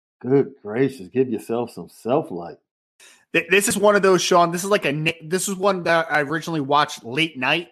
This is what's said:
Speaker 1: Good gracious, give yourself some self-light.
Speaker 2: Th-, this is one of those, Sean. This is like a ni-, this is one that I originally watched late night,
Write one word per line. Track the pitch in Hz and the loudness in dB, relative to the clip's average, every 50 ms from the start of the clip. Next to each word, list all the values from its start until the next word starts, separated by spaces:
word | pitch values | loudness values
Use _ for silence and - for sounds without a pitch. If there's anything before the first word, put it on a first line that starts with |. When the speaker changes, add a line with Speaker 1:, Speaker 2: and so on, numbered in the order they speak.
| _ _ _ _ | _ _ _ _
Speaker 1:
Good | - 127 139 139 123 - - - | -2 2 2 2 2 0 -6 -12
gracious, | - 104 107 123 139 131 - - 90 87 | -12 -8 -2 -2 -2 -2 -2 -6 -14 -4
give | - 127 135 131 | -2 -2 0 0
yourself | 110 101 - - 117 120 113 - | -2 -6 -4 -4 -4 -4 -4 -6
some | - 90 82 78 | -10 -14 -16 -16
self-light. | - - - 113 131 156 - - 92 85 - 165 143 - _ _ _ _ _ _ _ _ - - _ _ _ _ - | -20 -10 -4 0 0 0 0 -4 -8 -12 -12 -12 -16 -18 _ _ _ _ _ _ _ _ -20 -20 _ _ _ _ -2
Speaker 2:
Th-, | 165 156 - | -2 0 2
this | 185 202 196 233 | 2 2 2 0
is | - | 0
one | 202 202 208 202 | 2 4 4 4
of | 202 | 4
those, | 190 190 185 170 | 4 4 4 4
Sean. | - - 185 175 170 170 | 2 4 4 4 4 4
This | 170 170 190 | 0 -4 -2
is | 196 | 0
like | 208 202 196 | 0 0 0
a | 147 | -2
ni-, | 139 156 156 160 - - | -2 -2 -2 -4 -4 -6
this | 156 151 180 180 - 202 | -6 -6 -4 -4 -4 -4
is | 196 | -4
one | 185 190 202 190 180 | 0 0 0 0 0
that | 170 165 170 165 160 - | 0 2 2 2 2 0
I | 147 151 | 0 0
originally | 143 135 160 160 - 170 165 151 | 0 -2 -4 -6 -4 -4 -4 -4
watched | 135 135 143 147 147 - - - - | 0 2 2 2 2 0 -2 -10 -12
late | 113 127 151 165 165 156 | -6 -4 -2 -2 -2 -4
night, | 131 127 135 156 170 170 - | -4 -2 -2 -2 -2 -4 -8